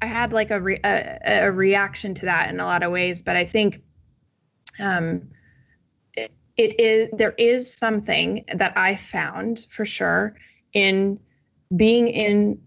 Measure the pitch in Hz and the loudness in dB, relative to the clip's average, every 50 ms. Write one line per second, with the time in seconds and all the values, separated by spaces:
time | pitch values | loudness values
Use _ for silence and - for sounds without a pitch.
0 | 220 226 220 233 240 233 220 220 214 214 214 202 180 190 190 - - 202 196 180 | -8 -6 -4 -2 -2 0 0 0 0 0 -2 -2 -2 -2 -2 0 0 0 0 0
1 | - - - - - - 208 196 185 202 190 185 190 190 196 202 202 196 135 - | -2 -6 -10 -6 -2 0 2 2 2 2 2 2 2 4 4 4 2 -2 -4 -8
2 | - 202 190 - - 185 175 165 - - - 180 180 180 180 175 180 175 175 180 | -10 -8 -8 -6 -2 0 0 0 0 -2 -4 -4 -2 0 0 0 0 0 -2 0
3 | 180 180 175 175 - - 180 180 175 175 - 220 214 202 - - - _ _ _ | -2 -2 -2 -4 -4 -2 0 0 0 0 2 2 2 2 0 -4 -12 _ _ _
4 | _ _ _ _ _ _ _ _ _ _ _ _ - - - - 202 196 185 175 | _ _ _ _ _ _ _ _ _ _ _ _ -14 -14 -12 -8 -4 -2 -2 -2
5 | 165 165 160 135 - - - _ _ _ _ _ _ _ _ _ _ _ _ _ | -2 -4 -6 -6 -8 -12 -20 _ _ _ _ _ _ _ _ _ _ _ _ _
6 | _ _ - - 113 110 _ _ _ _ _ - 226 214 214 - 233 220 220 220 | _ _ -12 -10 -10 -10 _ _ _ _ _ 0 0 2 2 2 2 4 4 4
7 | 226 220 220 208 220 208 - - 226 233 240 254 247 247 - - 240 226 220 208 | 2 0 0 0 0 0 2 2 2 4 4 2 0 -6 -6 -4 -2 0 0 -2
8 | 208 208 190 - 165 175 196 220 - - - 180 196 180 - 196 185 190 196 196 | -2 -2 -2 0 0 -2 -4 -6 -6 -6 -4 -2 -2 0 0 0 0 0 0 -2
9 | - - - 180 165 - - 180 190 226 233 220 - - - - 214 208 - - | -6 -8 -6 -6 -4 -4 -6 -6 -6 -6 -6 -8 -10 -10 -8 -8 -8 -6 -4 -4
10 | 190 175 170 175 202 214 - - - - _ _ _ _ - 208 196 196 190 190 | -2 0 0 0 0 -2 -6 -10 -20 -20 _ _ _ _ 0 2 2 4 4 2
11 | 196 196 196 - _ _ _ _ _ _ _ _ _ - 180 170 214 220 233 240 | 2 0 -2 -6 _ _ _ _ _ _ _ _ _ -2 2 4 4 6 6 6
12 | 240 233 - - 214 208 208 208 208 208 - - - | 4 2 2 0 0 2 4 4 2 2 0 -4 -8